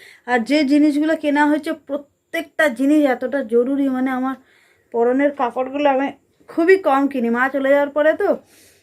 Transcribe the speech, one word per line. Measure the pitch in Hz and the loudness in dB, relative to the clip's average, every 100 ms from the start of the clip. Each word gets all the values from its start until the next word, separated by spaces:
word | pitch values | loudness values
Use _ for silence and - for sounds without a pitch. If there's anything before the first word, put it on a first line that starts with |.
| - - - | -20 -18 -4
আর | 247 | -2
যে | 226 294 | 0 0
জিনিসগুলো | 277 294 302 285 311 311 | 2 4 2 2 -2 -2
কেনা | 302 285 294 | -2 0 2
হয়েছে | 302 302 | 0 -4
প্রত্যেকটা | 320 - 277 - _ _ 330 320 - 311 | -10 -8 -10 -10 _ _ -10 -8 -2 -2
জিনিস | 233 277 302 294 | 0 2 2 2
এতটা | 247 254 277 | 0 -4 -6
জরুরি, | 226 233 240 277 277 | -2 0 0 0 -2
মানে | 254 262 | -2 -4
আমার | 254 262 262 _ _ _ _ _ | -4 -6 -8 _ _ _ _ _
পরনের | 233 233 254 285 | -2 0 2 0
কাপড়গুলো | 285 247 233 254 277 285 | 0 -4 -4 -6 -2 0
আমি | 262 269 - _ _ - | 0 -2 -8 _ _ -10
খুবই | - 330 381 | -2 4 4
কম | 349 269 277 | 4 0 0
কিনি। | 277 233 | -2 -2
মা | 233 262 | 0 0
চলে | 277 269 | 0 2
যাওয়ার | 285 285 | 2 0
পরে | 285 294 | 0 0
তো | 320 403 247 - _ _ _ | 2 0 -2 -6 _ _ _